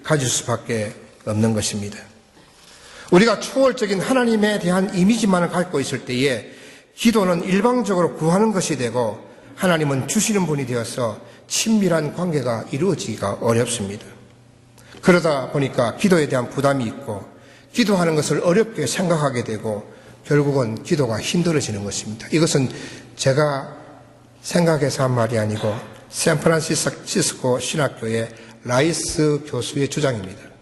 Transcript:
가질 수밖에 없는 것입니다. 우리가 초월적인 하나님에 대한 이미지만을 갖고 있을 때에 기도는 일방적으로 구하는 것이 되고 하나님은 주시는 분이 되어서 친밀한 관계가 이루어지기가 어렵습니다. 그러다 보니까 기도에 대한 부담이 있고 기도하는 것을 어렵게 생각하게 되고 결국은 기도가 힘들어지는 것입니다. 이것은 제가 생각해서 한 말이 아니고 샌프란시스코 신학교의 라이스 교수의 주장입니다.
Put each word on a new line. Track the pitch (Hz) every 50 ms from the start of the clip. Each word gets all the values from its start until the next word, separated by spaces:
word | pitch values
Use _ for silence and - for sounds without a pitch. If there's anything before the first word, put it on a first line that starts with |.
| -
가질 | - 156 151 131 123
수밖에 | - - - - 120 113 - - 120 110 104 104 110 - - - - - -
없는 | - 107 107 110 113 113
것입니다. | 107 101 - - 107 101 101 98 - - - - - _ _ _ - - - _ - - - - - - - - - - -
우리가 | - 180 214 233 208 -
초월적인 | - - - 269 269 262 240 - 220 196 202 190
하나님에 | 156 190 262 262 247 233 226 214 202 214 214 196
대한 | - 175 180 190 190 208 -
이미지만을 | 185 175 196 240 220 233 208 190 180 175 165
갖고 | 170 175 175 180 - 143
있을 | 131 - 135 120 -
때에 | - 123 123 135 143 127 107 98 - - - - - - - - _ _
기도는 | - - 226 220 226 196 185 175 175 180
일방적으로 | 196 180 196 202 240 247 247 226 190 202 180 175 151 127
구하는 | - 151 160 170 190 220 220
것이 | 208 185 160 - 160 123
되고 | 127 117 110 123 123 107 101 - - - - - - - -
하나님은 | - - 185 170 160 156 143 139 135 127 131
주시는 | - 214 208 - 214 202 180
분이 | 160 156 143 139
되어서 | 117 123 120 113 - - - 123 113 104 - - - - - - -
친밀한 | - - - 220 226 214 196 180 165 160 151 143 -
관계가 | - 175 180 156 147 123 123 117 110 113 -
이루어지기가 | - 135 165 202 170 - - - 110 104 - 98 101 -
어렵습니다. | - 117 117 113 123 123 - - 101 98 101 104 - - - - - - - - - - - - - - - - - - - -
그러다 | - - 180 175 156 170 147 135 127 123
보니까 | - 151 139 127 - - 123 113 107
기도에 | - - 202 185 170 147 131
대한 | 135 127 123 -
부담이 | - - 131 139 139 139 123
있고 | 107 - - - - 107 98 95 - - - - - - - - -
기도하는 | - - 240 196 208 180 175 165 160
것을 | 151 139 - 151 151 -
어렵게 | 180 170 220 220 220 - - 147 -
생각하게 | - - 190 170 170 156 147 139 123 123 113
되고 | 113 110 104 - 113 107 101 107 - - - - - - - -
결국은 | - 151 147 147 143 139 139 127 110 110 - -
기도가 | - 180 147 135 117 113 107
힘들어지는 | - - - 175 165 175 165 143 - - 107 101 101
것입니다. | 101 98 - - 107 107 - - -
이것은 | - 160 160 156 - 151 131 117 - - - - - - - - -
제가 | - - 135 131 139 151 147 139 135 143 - - - - - - - - - - - - - - -
생각해서 | - - - 180 175 165 160 147 147 135 127 - 135
한 | 127
말이 | 127 123 113 113 120 110
아니고 | 107 107 107 107 - 107 104 123 - - - - - -
샌프란시스코 | - - - 165 165 151 - 170 165 160 151 - 165 147 - - - - - - - 208 147 - - - - 127 123 131
신학교의 | 123 - - 160 143 123 - - - 113 113 113 113 110 - - - - - - -
라이스 | 117 120 127 147 165 160 156 - - - - 151 151 147 147 147 -
교수의 | - 123 113 - - 143 139 131
주장입니다. | - 151 147 139 127 107 95 92 95 - - - - -